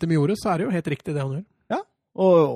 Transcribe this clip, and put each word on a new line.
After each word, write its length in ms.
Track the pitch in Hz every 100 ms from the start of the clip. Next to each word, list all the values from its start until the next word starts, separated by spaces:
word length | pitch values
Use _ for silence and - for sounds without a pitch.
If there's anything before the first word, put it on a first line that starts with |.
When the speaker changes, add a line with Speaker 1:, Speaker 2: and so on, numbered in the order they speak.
Speaker 1:
de 140 | 165 160
gjorde, 180 | 143 214
så 160 | 226
er 60 | 165
det 80 | 233
jo 60 | 180
helt 140 | 160
riktig 220 | 143 - 147
det 60 |
han 80 | 135
gjør. 140 | 139 202 _ _
Speaker 2:
Ja, 120 | 262 415 _ _ -
og, 180 | 190 175 147